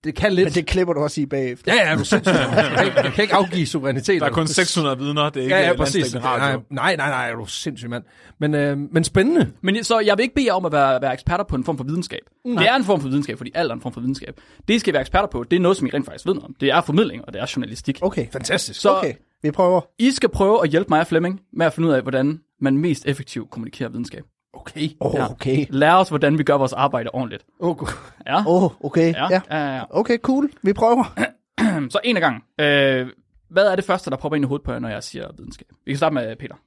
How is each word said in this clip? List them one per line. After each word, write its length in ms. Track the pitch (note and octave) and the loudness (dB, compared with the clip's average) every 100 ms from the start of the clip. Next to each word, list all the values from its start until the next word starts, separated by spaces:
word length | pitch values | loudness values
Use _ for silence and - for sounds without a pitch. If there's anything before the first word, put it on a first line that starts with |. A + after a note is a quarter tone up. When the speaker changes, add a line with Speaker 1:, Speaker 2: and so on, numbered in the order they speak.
Speaker 1:
det 100 | D3+ | -8
kan 180 | - G#3 | -2 0
lidt. 140 | F#3 E3+ | 4 2
Speaker 2:
Men 60 | |
det 120 | D#3+ D#3 | 2 0
klipper 280 | F#3 F3+ | 0 0
du 60 | D#3+ | 0
også 200 | D3 - | -2 -2
i 60 | C#3 | -4
bagefter. 460 | C#3 B2+ B2 - | -2 -4 -6 0
Speaker 1:
Ja, 40 | A3+ | 2
ja, 120 | F3 | 4
er 40 | D#3 | 0
du 80 | |
sindssyg, 300 | C#3+ G3+ F#3+ | 2 2 4
mand. 160 | E3+ C3+ | 2 2
Jeg 180 | B2 G3+ - | 2 2 2
kan 80 | G3 | 2
ikke, 140 | F3 | 2
jeg 120 | C#3 | 0
kan 100 | C3 | 0
ikke 120 | G#3 | 2
afgive 320 | F#3+ F#3 F3+ D3+ | 2 2 0 -2
suverænitet. 540 | D#3+ C3+ C3+ - F#3 | -2 -2 -2 0 0
Speaker 3:
Der 60 | C#3+ | 2
er 40 | |
kun 140 | B2 D#3+ | 0 0
seks 280 | D#3+ F3 | 0 0
hundrede 240 | - D3 B2+ | 0 0 -2
vidner, 320 | C#3+ D3 D3 | -2 0 0
det 60 | C#3+ | 0
er 20 | |
ikke 100 | B2+ F#3 | 0 2
Speaker 1:
Ja, 60 | |
ja, 80 | F3 | 2
Speaker 3:
en 60 | F3 | 2
Speaker 1:
præcis. 180 | D3+ | 0
Speaker 3:
landsdækkende 340 | C3+ C3 A#2 B2+ | 0 -2 -2 -2
radio. 340 | B2+ C#3 C3 A2 | 0 0 -2 -6
Speaker 1:
Nej, 260 | C3+ C#3+ E3+ | -2 -2 0
nej, 140 | C#3 | -2
nej, 200 | C3 A#2+ | -2 -4
er 40 | |
du 100 | A#2 G#2+ | -6 -10
sindssyg, 420 | - E3 A#2+ A#2+ | -8 -8 -8 -8
mand. 140 | A#2+ - _ - _ | -10 -10 _ -20 _
Men, 140 | D3+ | -2
øh, 240 | D3 C#3+ C#3+ | 0 0 -2
men 260 | C#3+ D#3+ | 0 0
spændende. 460 | D#3+ G3 A3 E4+ - - | 2 2 4 4 2 0
Speaker 4:
Men 220 | F#3+ G#3 | -2 -2
så 140 | A3 A3+ | 2 2
jeg 180 | G#3 G3+ | 4 4
vil 60 | |
ikke 120 | B3 | 2
bede 120 | D4 B3+ | 2 2
jer 60 | |
om 120 | F#3+ | 0
at 80 | F3+ | 0
være, 300 | D3+ C3+ B2+ | 2 2 2
være 100 | C3+ | 0
eksperter 320 | B2+ - F3 | -4 -4 -4
på 120 | G3+ C#3 | -2 -4
en 80 | |
form 120 | B2+ D3 | -4 -4
for 80 | |
videnskab. 360 | C3 E3 E3+ - _ _ | -4 -6 -6 -10 _ _
Speaker 1:
Mm. 120 | B3 B3 | -6 0
Speaker 4:
Det 120 | G3 | 2
er 60 | B3+ | 2
en 80 | |
form 160 | G3 F#3+ | 2 0
for 80 | C3+ | 2
videnskab, 280 | C#3 C#3+ A2 | -2 -2 -8
fordi 140 | A#2+ | -8
alt 160 | D#3 E3+ | -4 -4
er 40 | |
en 60 | A#2 | -4
form 120 | B2+ | -8
for 80 | A#2 | -6
videnskab. 400 | B2 C3+ - - _ _ - | -6 -6 -10 -18 _ _ 0
Det, 60 | |
I 40 | A3+ | 2
skal 140 | G#3+ | 2
være 80 | - | 0
eksperter 260 | C3 F3+ G3+ | 2 0 0
på, 160 | A#2+ A#2+ | -4 0
det 60 | F3 | 2
er 40 | |
noget, 160 | F3+ F#3+ | 4 2
som 100 | C3 | 0
I 40 | |
rent 100 | C#3+ - | -2 -6
faktisk 200 | - - | -8 -4
ved 80 | |
noget 120 | F#3+ - | -4 -4
om. 60 | - | -2
Det 100 | C#3 | 2
er 100 | C#3+ | 2
formidling, 440 | E3+ D#3 - A2 | 4 2 2 -2
og 80 | - | -12
det 80 | G2 | -8
er 100 | A#2+ - | -6 -6
journalistik. 420 | A#2 A#2 - C3+ | -6 -8 -6 -2
Speaker 2:
Okay. 240 | F#3 F#3+ A#2 C3 A2+ F3+ | -2 -2 -6 -8 -4 -4
Speaker 4:
Så 380 | - - G#3 F#3+ | -4 0 2 2
Speaker 1:
Okay. 160 | F#3 A#2+ _ _ | 0 -6 _ _
Speaker 2:
Vi 80 | D3+ | -6
prøver. 300 | D3 F3+ F3+ - _ | 2 2 2 0 _
Speaker 4:
I 120 | B3 | 0
skal 180 | C4+ A3 | 2 -2
prøve 340 | - G3 A3+ | 2 2 4
at 40 | D#3 | 4
hjælpe 180 | D#3+ G3 | 2 2
mig 120 | D#3 | 0
og 60 | E3+ | 2
Flemming 340 | E3 F3 F#3+ _ | 0 0 -4 _
med 140 | - E3 | -2 0
at 60 | |
finde 160 | D#3 E3 | 2 0
ud 40 | |
af, 80 | C3+ | 2
hvordan 380 | B2+ C3 C#3 D#3 _ _ | 0 0 0 -2 _ _
man 180 | C3+ C3+ | 0 2
mest 280 | E3+ C#3+ - | 2 -2 -2
effektivt 440 | C3+ C3+ - A2 | -6 -6 -10 -10
kommunikerer 380 | - A2+ - A#2+ | -12 -14 -10 -10
videnskab. 340 | A#2 B2 - - _ _ | -8 -10 -12 -20 _ _
Speaker 1:
Okay. 340 | - - D#3 D#3 - | -20 -18 -6 -6 -4
Speaker 2:
Åh, 120 | - D3+ | -4 -2
Speaker 4:
Ja. 140 | B2+ | -4
Speaker 2:
okay. 360 | B2+ C3+ C3+ C#3 | -4 0 0 0
Speaker 4:
Lær 240 | C3+ D3+ | 2 4
os, 140 | F3+ F#3 | 4 4
hvordan 300 | D3 C#3+ D3+ | 2 2 2
vi 40 | |
gør 120 | D3 C#3+ | 2 2
vores 160 | C3 | 2
arbejde 380 | B2+ C#3 C3 A#2 | 0 -2 -2 -4
ordentligt. 300 | - A#2+ G2+ _ _ | -6 -8 -10 _ _
Speaker 1:
Åh, 160 | F3 D#3+ | -4 -4
gud. 100 | - - - _ - | -8 -10 -16 _ -2
Speaker 4:
Ja. 200 | D3+ G3+ | 0 4
Speaker 2:
Åh, 220 | F3+ F#3 - | 4 4 0
okay. 280 | C#3+ E3 E3 | -2 2 2
Speaker 4:
Ja. 120 | E3 D#3 | 2 0
Speaker 2:
Ja. 100 | F#3 - | 0 0
Speaker 4:
Ja, 60 | D#3 C#3+ | -4 -4
ja, 100 | C3 | -6
ja. 60 | - | -4
Speaker 2:
Okay, 280 | E3 A3+ A#3 | -2 0 0
cool. 320 | - C4 C#4+ - | 2 0 0 -2
Vi 100 | G3 | -2
prøver. 420 | G3+ A3 A#3+ - - D4+ - _ | 2 4 4 2 -2 -4 -6 _
Speaker 4:
<clears throat> 400 | - A3+ F3 C3 | -2 0 0 -2
Så 100 | - | -2
en 120 | B3 G#3+ | 0 2
af 40 | |
gangen. 220 | D#3+ A2+ _ - | 0 -2 _ -2
Øh, 460 | D3 C#3+ C#3 C3 B2+ - _ _ _ | 2 4 4 2 -2 -10 _ _ _
hvad 160 | E3+ G3+ | 2 2
er 100 | F#3 | 2
det 80 | |
første, 260 | F#3 F3+ - | 0 -2 -2
der 60 | C3 | -6
popper 200 | D3+ D3+ | -4 -2
ind 80 | |
i 40 | C#3 | -2
hovedet 160 | C#3+ | -4
på 80 | C#3 | -6
jer, 60 | A#2+ | -8
når 100 | A#2 | -6
jeg 140 | G#2+ | -8
siger 240 | - B2 - - | -10 -12 -14 -14
videnskab? 300 | C3+ - - _ - | -20 -20 -20 _ -8
Vi 60 | |
kan 40 | C#3 | 0
starte 180 | D#3+ | 0
med 220 | D3 A2+ A2 | 0 -6 -10
Peter. 180 | C3 - | -16 -18